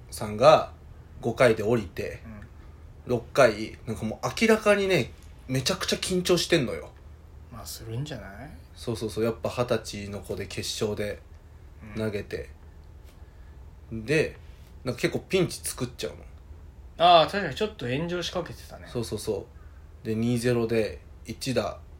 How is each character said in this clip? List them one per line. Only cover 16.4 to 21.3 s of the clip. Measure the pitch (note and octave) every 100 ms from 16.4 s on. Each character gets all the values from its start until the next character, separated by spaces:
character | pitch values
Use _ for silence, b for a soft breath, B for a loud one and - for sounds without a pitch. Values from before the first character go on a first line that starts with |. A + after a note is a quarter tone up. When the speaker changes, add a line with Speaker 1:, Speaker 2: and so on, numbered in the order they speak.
| - - - - - -
Speaker 2:
あ | F3 E3+
ー、 | D3
確 | G3+
か | E3+
に | B2
ち |
ょ | G#3+
っ | -
と | A#2+
炎 | C3 E3+
上 | F3
し | E3
か | F#3
け | E3
て | A2+ -
た | -
ね。 | -
Speaker 1:
そ | B2
う |
そ | A2+ G#2+
う |
そ | - G2 - b b b b -
う。 | A2
で、 |
二 | A2 A#2 B2
ゼ | A#2+
ロ | A#2+ A2+
で | A#2 G2+ - - -
一 | -